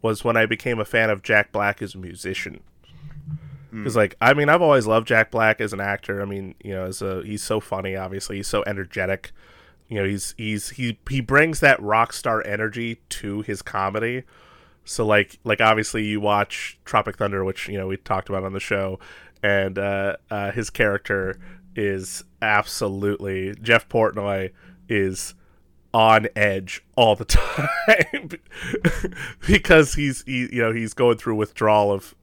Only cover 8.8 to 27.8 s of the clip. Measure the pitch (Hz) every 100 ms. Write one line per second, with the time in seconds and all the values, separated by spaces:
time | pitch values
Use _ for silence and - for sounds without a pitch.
8.8 | 92 - 92 98 - - - - _ _
9.8 | _ 107 98 101 - - 110 104 - -
10.8 | 123 110 - 135 117 139 160 147 143 135
11.8 | 104 110 117 - 131 110 - 101 110 110
12.8 | 117 117 _ - 101 101 107 101 - 101
13.8 | 98 104 117 127 123 _ - - _ _
14.8 | - - 107 104 101 - 117 107 110 110
15.8 | 107 113 107 107 104 104 101 - - -
16.8 | - 110 107 101 101 98 95 92 - 98
17.8 | 95 98 - 95 - 98 95 95 - 101
18.8 | 95 95 - - - _ 104 101 98 95
19.8 | 98 98 98 - _ 107 101 104 110 -
20.8 | 110 101 - 101 95 95 - - - -
21.8 | 101 98 92 - - _ 110 104 - -
22.8 | 104 98 101 101 98 95 95 107 110 117
23.8 | - 120 110 104 101 98 95 - - -
24.8 | - 113 95 92 - - _ _ _ _
25.8 | _ 117 110 110 107 - 104 98 92 -
26.8 | _ - 117 104 117 - - - 143 -